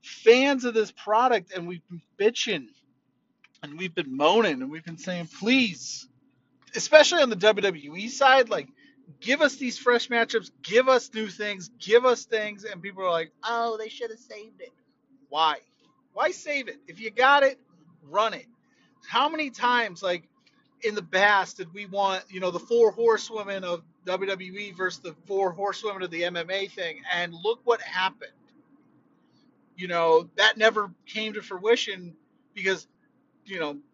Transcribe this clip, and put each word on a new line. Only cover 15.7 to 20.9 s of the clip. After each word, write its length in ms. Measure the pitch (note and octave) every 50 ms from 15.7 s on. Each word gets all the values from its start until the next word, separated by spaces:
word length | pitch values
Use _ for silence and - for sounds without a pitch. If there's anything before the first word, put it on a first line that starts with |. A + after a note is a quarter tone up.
| _ _ _ _ _ _ _ _
Why 200 | _ G3+ C4+ F4
save 360 | F4+ - - D#4 D4 C#4 B3+ G3+
it? 120 | D3 - _
If 140 | - E3 F#3
you 100 | A3 A3
got 340 | G#3+ A#3 B3+ C4+ C#4+ C#4+ C#4
it, 140 | C4+ C4+ _ _ _ _ _ _ _ _ _
run 320 | _ C#3 D3+ G3+ A3 A3 F#3+
it. 120 | D3 - _ _ _ _ _ _ _ _ _ _ _ _
How 220 | - - A#3 C4+ D4+
many 220 | E4 D#4 D4+ C4+
times, 520 | A#3 - A#3 B3 B3 A#3 A#3 G#3 F3+ E3
like, 260 | G3 F#3 F3+ E3+ _ _ _ _ _ _ _ _ _ _ _ _
in 120 | - A3